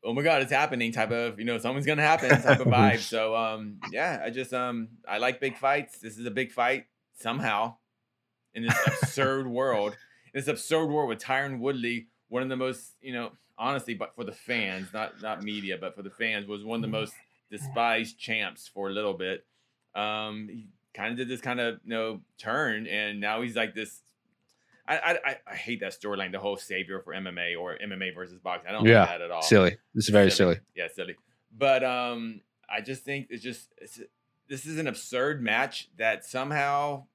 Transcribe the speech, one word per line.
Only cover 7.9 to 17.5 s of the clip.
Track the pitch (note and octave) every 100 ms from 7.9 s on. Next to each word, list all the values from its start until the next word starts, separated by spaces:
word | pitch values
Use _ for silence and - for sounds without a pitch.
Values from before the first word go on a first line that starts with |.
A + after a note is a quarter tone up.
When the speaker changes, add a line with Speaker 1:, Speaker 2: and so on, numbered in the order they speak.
| _ _ _ _ _ _
Speaker 1:
in | G#2
this | A#2 - -
Speaker 2:
<laughs> | -
Speaker 1:
absurd | C#3+ - C3+ C3+ C3
world. | A#2+ C3+ A2+ G#2 G#2+ - _ _
This | C#3 C#3
absurd | D3+ - D#3+ D#3+
world | D3+ C#3
with | A2
Tyron | - C3+ C#3 C3
Woodley, | B2+ C3+ A#2+ A#2+ A2+ _ _
one | A#2+
of | C3
the | C3
most, | C3 B2+ - _
you | C3+
know, | B2 A#2 - _ -
honestly, | A#2+ C#3 -
but | G#2+ A2
for | -
the | G#2
fans, | G2+ - A#2+ G2+ F#2+ F#2+
not, | G#2+ A2 -
not | G#2+ G2
media, | G#2 G#2 G2 F#2
but | F#2 F#2
for |
the | G2
fans, | - A2+ G#2+ G2+
was | G#2
one | G#2+ A#2
of |
the | A2
most | A2 A2 - _ _ _